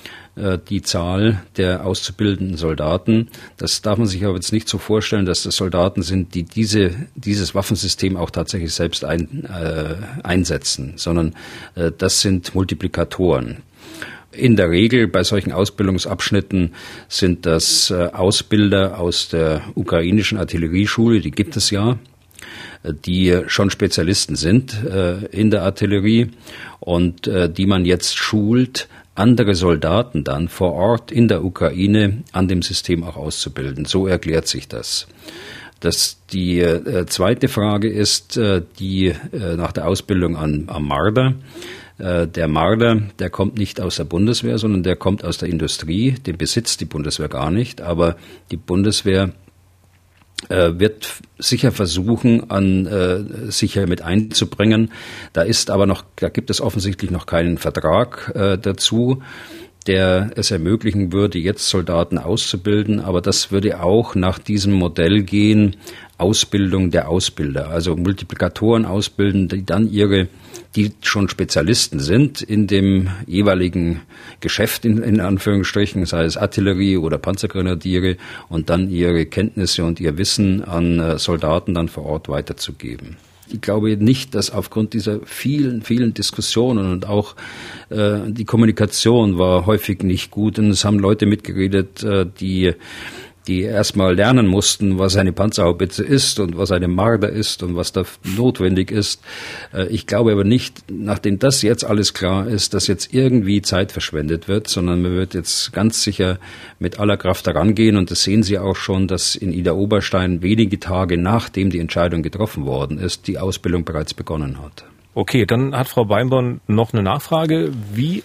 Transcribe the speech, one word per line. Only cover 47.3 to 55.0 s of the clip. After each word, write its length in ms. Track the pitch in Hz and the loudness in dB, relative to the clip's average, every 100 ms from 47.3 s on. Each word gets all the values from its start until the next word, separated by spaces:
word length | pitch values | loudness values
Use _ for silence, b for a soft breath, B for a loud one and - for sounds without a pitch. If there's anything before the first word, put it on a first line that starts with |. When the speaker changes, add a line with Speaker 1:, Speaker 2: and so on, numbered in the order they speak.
| 65 73 | -4 0
Speaker 1:
nicht, 300 | 98 123 - | 0 -2 -6
aber 360 | 85 82 85 82 B B - | -4 0 2 0 B B -12
die 60 | - | -12
Bundeswehr, 760 | - 90 101 104 101 95 95 - - _ _ _ _ _ _ _ _ - - | -2 0 2 0 2 2 2 -4 -18 _ _ _ _ _ _ _ _ -14 -4
äh, 240 | 92 85 85 | 2 2 2
wird 260 | 107 - | 0 0
f-, 180 | - - - - | -10 -14 -18 -8
sicher 340 | - 123 131 | -2 2 2
versuchen, 800 | 101 92 85 95 113 123 117 - | 2 -2 0 0 2 4 4 2
an, 360 | 98 98 95 92 | 0 2 2 0
äh, 640 | 101 90 92 104 107 117 | 0 0 0 -4 -10 -8
sich 240 | - 104 | -2 0
hier 120 | 104 92 | 0 0
mit 160 | 87 | -2
einzubringen. 880 | 82 98 110 - 107 - 104 110 113 B | 0 0 2 0 -2 2 4 4 2 B